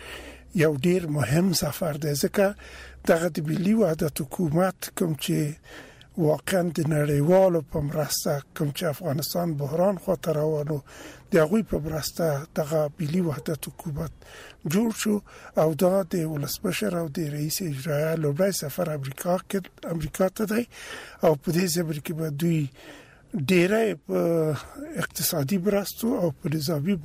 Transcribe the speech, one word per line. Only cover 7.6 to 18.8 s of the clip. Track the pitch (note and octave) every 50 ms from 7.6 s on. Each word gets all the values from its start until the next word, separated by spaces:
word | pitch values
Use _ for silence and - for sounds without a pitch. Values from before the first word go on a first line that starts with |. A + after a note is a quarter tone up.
| C#3+ - -
په | D#3+ D3 C#3+
مرسته، | D#3 D#3 D3 C#3 - - - F3+ D3+ C#3 - _ -
کوم | - D#3+ C#3+ C#3 -
چې | F#3 E3
افغانستان | C#3 - F3+ D#3+ C3 D#3 D3 - - F3+ F3 F3 D#3 C#3+
بحران | C#3+ C3 D3 E3 F3+ G3+ G3+ F3 -
خواته | G3+ F3+ - - E3+ D#3 D3
روان | D3+ D#3 D#3 D3 D3 D3 D#3
و، | C#3 - - - - - - - - - -
د | - E3+ D#3
هغوی | D3+ G3 A3+ G3+ -
په | - D#3+ D3
مرسته | D#3+ D#3+ D3 C3 - - - E3+ D#3+ C#3+ C3+ C#3+ - - E3
دغه | D#3 C#3+ D#3+ D#3 D3+ D3 C#3+ -
ملي | E3 C#3 D#3+ F#3 F3+ E3
وحدت | C3+ C#3+ - - D#3+ C#3 - -
حکومت | - - - E3+ C#3 D#3 E3 - - - - - - - - - - - - E3 C#3+
جوړ | G3 A#3+ A3+ G#3+ -
شو | - G#3+ G#3 G3+ - - - - - - - - D#3+
او | D#3+ D#3+ C#3 F#3
دا | F3+ F#3+ G3 F#3+ E3 -
د | F3 D#3+ D#3
ولسمشر | D#3+ D3 C#3 - - - - G3 E3+ - G#3+ G3+ F3+ E3+
او | E3+ D#3+ C3+ F#3+
د | E3 D3 C#3+
رئیس | D3 D3 D#3 - - F#3+ D#3+
اجرایه | C#3+ C3 C3 E3 D3 C#3+ D#3 D#3+ E3 E3 D3+
لومړی | D3 C#3+ D3 F#3+ G3+ F3 - -
سفر | C#3+ - -